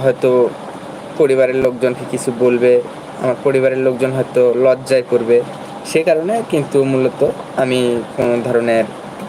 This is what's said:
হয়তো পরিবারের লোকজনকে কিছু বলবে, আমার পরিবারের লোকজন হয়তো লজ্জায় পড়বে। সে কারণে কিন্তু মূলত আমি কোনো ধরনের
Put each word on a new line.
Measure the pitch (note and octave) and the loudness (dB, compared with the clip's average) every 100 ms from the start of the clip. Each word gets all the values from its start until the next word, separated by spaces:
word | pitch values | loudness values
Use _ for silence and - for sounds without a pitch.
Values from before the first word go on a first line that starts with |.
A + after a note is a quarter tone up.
হয়তো | C3 A#2+ C3 B2+ A#2 - - - - - - - | 0 2 2 4 2 -2 -14 -14 -14 -14 -6 0
পরিবারের | C#3+ C3 C3 C3 | 2 4 2 2
লোকজনকে | C3 B2 C3+ C3 B2 | 0 0 -2 -2 -6
কিছু | B2+ - A#2 | -6 -4 0
বলবে, | B2 B2 B2 B2 - - - - | 2 4 4 4 0 -10 -14 -6
আমার | B2+ A#2 | -4 -2
পরিবারের | C#3+ C3+ C3 C3 | 0 2 2 2
লোকজন | C3 B2+ C3 | 0 0 -2
হয়তো | C3 B2 B2 B2 | -2 -2 2 4
লজ্জায় | A#2+ C3 B2+ C3 C3 B2 | 4 4 2 2 0 2
পড়বে। | B2 A2+ A#2+ B2 - - - - | 0 4 2 2 -8 -12 -14 -4
সে | D#3+ | 0
কারণে | E3 D#3+ F3 A3+ - | 2 2 0 -4 -2
কিন্তু | D#3+ C#3 C#3+ | -2 0 0
মূলত | C3+ C3+ B2+ - C#3+ - - - | 2 2 0 0 -2 -2 -8 -4
আমি | C3 B2+ B2 A#2+ G2+ - | 0 0 0 -2 -4 -2
কোনো | B2 A#2+ | 0 0
ধরনের | A#2 A#2 A#2 A2+ G#2+ - - - | 0 0 2 0 0 -6 -14 -14